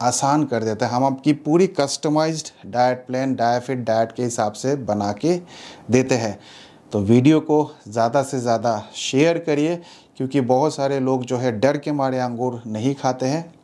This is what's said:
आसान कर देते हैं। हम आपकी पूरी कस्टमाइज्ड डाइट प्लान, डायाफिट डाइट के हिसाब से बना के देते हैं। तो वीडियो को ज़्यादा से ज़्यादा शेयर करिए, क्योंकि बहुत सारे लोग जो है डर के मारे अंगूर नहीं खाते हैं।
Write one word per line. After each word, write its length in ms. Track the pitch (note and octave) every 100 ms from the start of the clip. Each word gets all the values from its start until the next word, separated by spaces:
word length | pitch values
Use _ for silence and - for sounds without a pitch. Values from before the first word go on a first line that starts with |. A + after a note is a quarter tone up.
आसान 420 | B2 - C#3 D3 D3
कर 180 | A2+
देते 220 | A2 G#2+ A#2+
हैं। 60 |
हम 120 | B2 C3+
आपकी 280 | C3 D3+ C#3+
पूरी 320 | D3+ E3 F#3
कस्टमाइज्ड 800 | F#3 C#3 - D3+ D3+ D#3+ D#3+ - - F#2+
डाइट 380 | A#2 B2 B2+ -
प्लान, 280 | B2+ C3+ B2
डायाफिट 440 | A#2 B2 B2 B2+
डाइट 320 | A2+ A2 A2+
के 120 | -
हिसाब 300 | B2 A#2 G#2+
से 220 | G#2+ C3 C#3+
बना 340 | G#2 G#2 G2+ G#2
के 200 | D3+ F3+ F3 - - - -
देते 240 | B2 C3 B2+
हैं। 220 | A2 G2 - - - - -
तो 80 | G#2+
वीडियो 380 | G2+ A#2+ C3 D#3
को 300 | D#3 D3+ C#3 - -
ज़्यादा 360 | A2 A#2 C#3
से 160 | C3+ C3+
ज़्यादा 380 | A#2+ A2+ A#2 G#2+ G#2+ -
शेयर 420 | - C3 E3 E3+
करिए, 400 | E3 C#3+ D#3 F3 F3 - _ -
क्योंकि 240 | C3 C#3
बहुत 320 | A#2+ B2+ D3+ C#3+
सारे 240 | C#3 C#3
लोग 240 | C3 C3
जो 140 | B2+ A#2+
है 200 | B2+ G#2+
डर 180 | C3 D3
के 140 | D3+
मारे 260 | D3 C3+ B2+
अंगूर 420 | B2 A#2 B2 A#2+ A#2
नहीं 280 | G#2+ B2 C3+
खाते 300 | C3+ B2+ C3
हैं। 180 | D#3 E3+ -